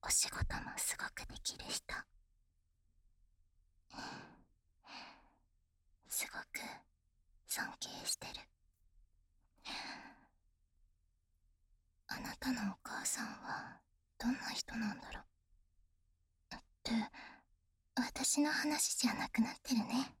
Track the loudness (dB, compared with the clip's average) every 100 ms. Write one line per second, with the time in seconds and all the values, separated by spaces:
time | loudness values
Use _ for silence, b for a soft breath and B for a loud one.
0 | 4 4 4 2 2 2 -4 -2 0 0
1 | -4 -6 -8 -4 -4 -4 -4 -4 -2 -6
2 | -6 -18 _ _ _ _ _ _ _ _
3 | -20 _ -20 _ -20 _ _ _ _ B
4 | B B B B -20 _ _ _ B B
5 | B B B B _ _ _ _ _ _
6 | -4 -2 -2 -6 -10 -8 -8 -10 -18 _
7 | _ _ _ -20 -6 -2 -2 -4 -8 -6
8 | -4 -4 -4 -10 -14 _ _ _ -20 -20
9 | -20 _ _ _ _ _ B B B B
10 | B B B _ _ _ _ _ _ _
11 | _ _ _ _ _ _ _ -20 _ _
12 | -8 -6 -6 -2 0 2 0 -2 -6 -2
13 | 0 -2 -4 -6 -4 -4 -6 -14 _ _
14 | _ _ 2 2 0 -2 -2 0 0 0
15 | -8 -10 -10 _ _ -20 _ _ _ _
16 | _ _ _ _ _ -14 -14 _ 2 2
17 | 2 B B B B _ _ _ _ 0
18 | 0 0 2 6 6 6 4 4 2 4
19 | 4 2 0 4 4 2 2 4 4 2
20 | 2 -4